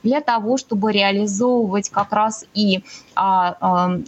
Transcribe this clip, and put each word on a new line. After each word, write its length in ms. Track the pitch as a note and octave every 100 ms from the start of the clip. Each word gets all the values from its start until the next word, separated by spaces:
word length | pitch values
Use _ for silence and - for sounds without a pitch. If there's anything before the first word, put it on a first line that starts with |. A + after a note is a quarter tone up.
для 180 | A3 C#4+
того, 340 | D4 A#3 G#3+ C4
чтобы 380 | - G#3 G#3+
реализовывать 960 | G#3 G3 G3 G#3 G3 B3 B3 G#3 G3+ -
как 240 | G3 G3+
раз 320 | G#3 A3 - -
и, 320 | G#3 G#3 F#3 - - - -
а, 420 | F#3+ F#3 F3+ -
а, 380 | F#3 F3+ F3+ F3+